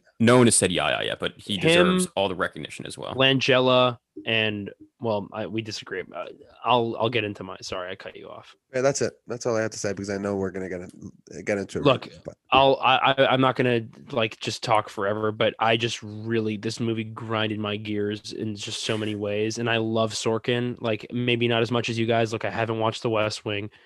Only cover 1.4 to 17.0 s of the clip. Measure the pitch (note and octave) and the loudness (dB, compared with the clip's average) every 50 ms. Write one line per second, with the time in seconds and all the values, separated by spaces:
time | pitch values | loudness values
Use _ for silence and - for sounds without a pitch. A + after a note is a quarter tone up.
1.4 | - - G#2 F#2 - D#3 E3 F3 F3+ F3 F#3 F#3 F3+ F3+ - F#2+ - - F#2 E2+ | -8 -6 -4 0 2 4 6 6 6 4 2 0 -2 -2 0 0 0 0 0 -2
2.4 | F2+ F2+ - D#2+ D2 - - - - - - - - - - B2 C3+ C3+ C3+ C3 | -2 -4 -4 -8 -10 -10 -12 -12 -12 -12 -12 -10 -10 -6 0 2 4 4 4 2
3.4 | - - B2+ B2+ B2+ B2+ B2+ B2+ B2+ B2 A#2+ - _ _ _ - - - A2+ A2+ | 4 4 4 4 4 4 4 4 4 4 0 -4 _ _ _ -10 -6 -2 0 0
4.4 | A2 A2 G#2+ G#2 G2 G#2+ - - G2+ - _ _ A#2 A#2 G#2+ G2+ G2 - - G#2+ | 0 -2 -2 -6 -8 -10 -14 -16 -20 -20 _ _ -4 -4 -2 -4 -4 -6 -8 -10
5.4 | G#2+ D#2+ G2+ A2 A2+ G#2+ G2+ - - - G2+ F#2 F2 - - F2 - - - - | -8 -6 -6 -6 -6 -8 -10 -12 -10 -10 -10 -10 -10 -10 -12 -12 -12 -12 -14 -18
6.4 | - - - - - A#2 B2 B2 A#2 A#2 A2 - A2 A#2 A#2+ A#2 G#2+ G#2 G2+ - | -20 -20 -20 -6 0 2 2 2 2 0 -2 -2 -2 0 0 -2 -4 -4 -6 -10
7.4 | G2 F#2+ F#2 - - - G#2+ F#2+ F2+ F2+ F#2+ - - - - - - - - - | -12 -14 -14 -14 -12 -10 -8 -8 -8 -8 -10 -12 -14 -16 -16 -16 -16 -16 -18 -18
8.4 | - - - _ _ _ C3+ B2+ B2+ C#3 C#3 - B2 - - _ _ - A2+ B2 | -20 -20 -20 _ _ _ -4 0 0 0 0 0 -2 -4 -4 _ _ -10 -10 -6
9.4 | - B2+ A2+ A2 A2 A2 - - - G#2 G2 F#2+ G2 G2+ G2+ G2 G2+ G2+ G2+ G2 | -2 -2 0 0 -2 -2 -4 -4 -4 -4 -4 -4 -6 -4 -4 -4 -2 -2 -2 -2
10.4 | G2 F#2 F2 F#2+ F#2 F2+ F2+ F2+ F2 D2 - - F2+ G2 - _ _ - - D2+ | -2 -4 -4 -6 -6 -6 -6 -8 -10 -12 -16 -16 -18 -18 -18 _ _ -16 -16 -8
11.4 | F#2+ G#2+ G#2 G2+ G2 G2 - F2 - C#3+ B2+ A2+ - - - - - - - - | -4 -2 -2 -2 -4 -4 -4 2 4 4 2 2 -2 -8 -18 -16 -16 -16 -16 -16
12.4 | _ _ B2+ C3 C#3 C#3 C3+ - - A#2+ C3 - - C3 C3+ C3+ C3+ G#2+ B2 C3 | _ _ 4 6 6 6 6 4 4 4 4 4 4 2 4 4 4 4 4 4
13.4 | C3+ C3 B2+ - C3 B2 A#2+ A#2 A2+ A#2 - - - - C#3+ B2 A2+ A2 - - | 4 2 2 2 2 2 2 0 -2 -4 -12 -20 -14 -6 -2 0 0 0 -2 -6
14.4 | - A#2 G#2+ - - - A2+ G#2+ G#2+ - - - G2 G2 G#2+ G#2+ G#2+ G#2+ G#2+ A2 | -6 -6 -6 -4 0 2 2 2 2 0 -4 -2 -2 0 0 0 0 -2 0 2
15.4 | A#2 G#2 - - A2+ A2+ A#2 A#2 A#2 A#2 - - - G#2 G#2+ G#2+ G#2+ A2+ A#2 A2+ | 2 0 2 2 2 2 4 2 2 -2 -4 -6 -10 -12 -12 -10 -4 -2 -2 0
16.4 | G#2+ G#2+ G#2+ G2+ G#2 A2+ A2 - A#2+ A2+ A2+ A2 | 0 0 -4 -4 -4 -6 -4 -2 -2 -2 -2 -2